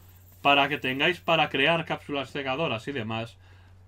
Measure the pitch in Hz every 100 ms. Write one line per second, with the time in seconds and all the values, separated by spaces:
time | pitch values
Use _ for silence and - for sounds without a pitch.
0 | - - - - 143 143 139 143 131 131
1 | 160 175 - 160 147 135 143 165 160 160
2 | - 143 131 147 135 135 160 113 - 139
3 | 110 113 117 - - - - -